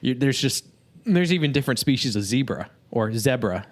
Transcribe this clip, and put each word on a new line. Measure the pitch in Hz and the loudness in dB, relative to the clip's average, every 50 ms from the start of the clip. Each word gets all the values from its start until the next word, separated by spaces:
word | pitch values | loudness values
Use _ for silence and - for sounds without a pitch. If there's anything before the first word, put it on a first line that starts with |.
You, | - 120 127 | 0 -2 -2
there's | 123 135 139 131 - | 2 2 2 2 2
just, | - 135 - - - - _ _ _ _ _ - - | 0 0 -2 -2 -8 -10 _ _ _ _ _ -14 -2
there's | - 202 175 180 170 | 0 2 2 4 2
even | 175 180 156 147 | 2 2 2 2
different | 139 143 135 - 131 113 | 2 0 0 0 -2 -2
species | - - 139 120 - 135 110 | 2 0 0 0 0 -2 -2
of | 104 | -2
zebra, | 101 95 110 127 139 107 98 - 92 - _ _ _ _ | -2 0 0 0 0 0 -4 -8 -8 -12 _ _ _ _
or | - 117 110 110 | -2 -2 -2 0
zebra | 110 117 107 139 131 127 120 107 90 92 101 - | -2 0 0 2 0 2 0 -2 -2 -2 -6 -8